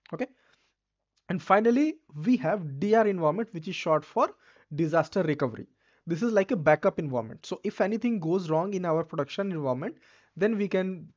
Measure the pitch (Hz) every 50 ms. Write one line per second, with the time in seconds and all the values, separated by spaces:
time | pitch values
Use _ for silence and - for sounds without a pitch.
0 | _ - - 160 254 - _ _ _ _ _ _ _ _ _ _ _ _ _ _
1 | _ _ _ _ _ - 180 180 - - 190 208 220 233 240 269 302 311 311 -
2 | _ _ 147 147 156 220 254 240 160 160 202 208 170 147 135 139 175 208 214 226
3 | 220 208 196 180 165 151 156 208 233 - - 165 156 196 175 - - 170 156 151
4 | 127 - - 233 277 359 - _ _ _ _ _ _ _ 151 147 170 156 160 165
5 | 156 - - 196 175 156 147 - 143 123 110 - 95 - _ _ _ _ _ _
6 | _ 165 170 156 233 240 220 196 196 - 269 185 143 156 151 156 - 196 - -
7 | 165 143 127 120 113 110 - - - - 185 - - 208 - - 208 185 220 220
8 | 247 240 233 202 160 160 175 196 180 156 156 160 175 202 202 185 180 170 156 160
9 | 165 165 - 160 139 - - - 196 196 180 156 143 131 127 127 160 226 330 -
10 | _ _ _ _ _ _ _ 160 185 220 226 202 202 190 - 185 185 190 185 170
11 | - - _